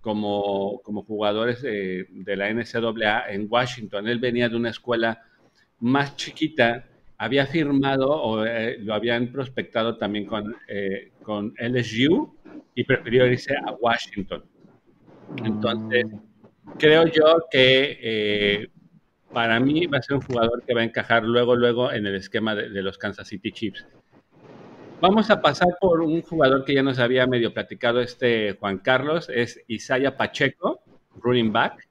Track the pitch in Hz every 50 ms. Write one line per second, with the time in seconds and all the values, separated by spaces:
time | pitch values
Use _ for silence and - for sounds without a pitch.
0 | - 113 107 104 104 104 101 101 101 101 98 98 98 101 107 - - - 107 104
1 | 95 - 110 104 107 104 104 107 113 120 120 113 135 131 107 101 98 92 92 92
2 | 95 _ 92 101 95 104 101 95 98 101 110 117 113 - - 123 113 117 107 113
3 | 110 104 107 117 127 - 104 98 107 104 110 120 127 127 - 120 110 95 - 101
4 | 101 110 120 117 123 123 120 120 123 120 113 117 120 117 110 - _ 120 120 113
5 | 113 113 113 - _ _ _ _ _ _ _ _ _ _ _ _ 117 120 131 139
6 | 143 139 - - - - - - 160 147 - - 123 117 117 101 - _ _ _
7 | _ - - _ 107 113 127 139 139 131 143 170 156 143 143 139 139 139 135 135
8 | 131 135 147 160 139 113 110 110 107 113 117 117 110 117 123 - 104 104 107 107
9 | 107 117 120 120 123 120 127 135 135 127 - - 104 - _ 117 110 117 113 113
10 | 113 101 104 104 101 101 113 107 104 104 113 - - - 104 101 101 98 95 101
11 | - - _ _ - - 107 104 104 110 - - 120 117 127 127 120 107 110 113
12 | 127 147 175 254 302 - _ - _ - - - - _ _ - 123 - 131 127
13 | - 123 113 127 127 123 127 123 - - 139 139 - 107 107 101 113 117 117 120
14 | - - 117 104 95 - - - - _ _ _ _ - _ _ _ _ _ _
15 | _ - - - - - - - 113 117 107 107 110 117 117 113 110 110 123 123
16 | 117 110 107 101 - _ _ _ _ - _ _ _ - - - - 151 151 160
17 | 165 165 160 156 156 156 165 165 165 - - 135 131 127 131 131 135 147 - -
18 | 123 117 113 110 107 104 104 104 104 101 101 104 110 - _ - _ _ _ -
19 | _ _ _ _ _ _ - 123 117 117 113 117 127 139 151 156 175 156 143 131
20 | 123 - 143 135 - - 127 120 113 113 120 120 - - 120 117 117 117 - 127
21 | 107 - 117 117 110 110 117 120 123 120 123 120 120 120 117 117 123 135 143 117
22 | 104 101 98 95 92 - - 113 107 110 107 104 - 120 104 98 92 95 95 -
23 | - 104 95 - 98 - - 92 _ 110 92 - 113 101 92 - - - _ -
24 | _ _ _ - _ _ _ - - - - - - - - - - - - -
25 | - 180 202 220 208 214 208 - - 156 139 - 180 180 175 - 196 185 170 160
26 | 165 156 156 170 165 - 170 160 147 131 135 139 135 147 143 135 135 139 131 120
27 | 123 120 127 127 127 127 127 120 113 107 101 110 104 - 107 95 - 120 117 123
28 | 123 120 - _ 131 123 117 113 107 104 95 - 104 101 98 92 - 131 131 127
29 | 135 147 156 175 165 - 113 117 120 117 - - _ _ 113 104 - - 135 127
30 | 139 135 131 - 113 101 - - 147 131 - _ - 220 339 - _ _ _ _
31 | _ _ _ - - 120 123 123 117 110 104 - 151 - - - - _